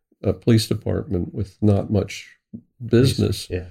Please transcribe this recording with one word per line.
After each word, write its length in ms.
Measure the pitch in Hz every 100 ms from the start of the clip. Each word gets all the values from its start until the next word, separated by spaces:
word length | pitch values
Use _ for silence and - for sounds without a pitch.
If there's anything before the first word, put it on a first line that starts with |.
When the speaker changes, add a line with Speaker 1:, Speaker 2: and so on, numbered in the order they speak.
| _ _
Speaker 1:
uh, 100 | 104
police 340 | - - 113 -
department 640 | 107 - 95 107 90 -
with 240 | - 104 -
not 300 | 104 98 69
much 460 | 101 101 - - _ _ - _ -
business. 640 | 117 120 127 101 104 98 -
Speaker 2:
Yeah. 180 | 92 85